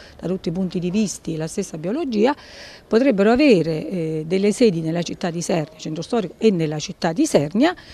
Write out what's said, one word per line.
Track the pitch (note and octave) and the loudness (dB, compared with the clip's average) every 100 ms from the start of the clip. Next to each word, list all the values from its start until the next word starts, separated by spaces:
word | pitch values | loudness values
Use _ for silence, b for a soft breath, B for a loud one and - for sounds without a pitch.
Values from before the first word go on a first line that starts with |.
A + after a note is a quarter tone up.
| B - | B -12
da | E3+ | -6
tutti | F#3 F#3 | -4 -4
i | |
punti | E3+ F#3+ F3+ | -4 -4 -4
di | F3+ | -2
vista, | G3 G3+ - - D#3+ | 0 -2 -4 -8 -6
la | D#3+ | -6
stessa | - F#3+ D#3+ | -6 -8 -8
biologia, | E3 C4+ D#4 G#3+ A#3+ D4 B B B B - | -6 -4 -2 2 2 0 B B B B 0
potrebbero | A3 C#4 G3 G3+ | 2 4 4 4
avere, | B3 D4+ G3 D#3+ D#3+ D4+ | 6 6 6 2 -4 -4
eh, | F#3 D#3+ D#3+ D#3+ | -4 -4 -4 -2
delle | F#3+ G3+ | 0 0
sedi | G3+ A#3 E3 | 4 4 4
nella | D#3+ E3 | -2 -4
città | E3 F3+ F3+ | -4 -6 -6
di | E3+ | -6
Isernia, | E3 E3 D3+ - | -2 -2 -4 -8
centro | E3 D#3 | -10 -8
storico, | D#3+ A#3 F3+ - | -4 -4 -4 0
e | A3 | 2
nella | F3+ D#3 D3+ | 2 0 -4
città | - - E3+ | -8 -4 -4
di | E3 | 0
Isernia, | D#4 - C#3+ G3+ D#4 F4+ B | 2 2 2 2 2 0 B